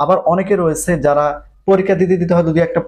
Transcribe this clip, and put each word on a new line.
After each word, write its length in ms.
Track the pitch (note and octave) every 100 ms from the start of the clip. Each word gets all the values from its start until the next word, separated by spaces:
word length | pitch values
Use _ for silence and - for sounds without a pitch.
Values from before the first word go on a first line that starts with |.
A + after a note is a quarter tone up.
আবার 160 | C#3+ F#3 D#3
অনেকে 220 | F3+ F#3+ F#3+
রয়েছে 280 | E3 D3+ - D#3+ C#3+
যারা 180 | D3 D3 D3 - _ -
পরীক্ষা 260 | F#3+ F#3+ F3+
দিতে 140 | F3+ F3+
দিতে 120 | E3+ F3
হয়তো 140 | E3
দুই 80 | D#3+ E3
একটা 120 | -